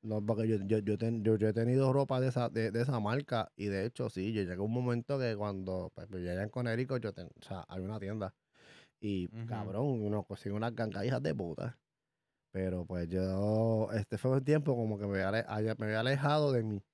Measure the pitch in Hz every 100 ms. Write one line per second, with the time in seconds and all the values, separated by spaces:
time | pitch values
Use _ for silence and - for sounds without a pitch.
0 | 110 107 104 107 110 107 98 110 101 104
1 | 113 117 107 110 107 107 117 127 135 131
2 | 139 131 131 123 120 117 110 107 123 127
3 | 104 123 143 120 98 _ 101 98 104 -
4 | 120 92 95 110 92 90 101 117 123 120
5 | 117 139 127 107 104 98 92 92 87 -
6 | 87 92 87 90 104 123 120 113 127 131
7 | 113 98 87 - - 95 - 92 92 107
8 | 98 107 95 - _ _ - - - _
9 | 107 98 87 113 113 113 90 95 139 127
10 | 104 104 95 98 - 101 117 113 110 98
11 | 104 127 143 123 87 78 - - _ _
12 | _ _ _ _ _ 95 95 90 85 90
13 | 85 92 95 95 104 110 113 110 110 110
14 | 101 120 127 131 135 151 143 123 113 104
15 | 101 98 95 107 117 107 110 110 110 110
16 | 120 139 143 151 147 127 110 101 -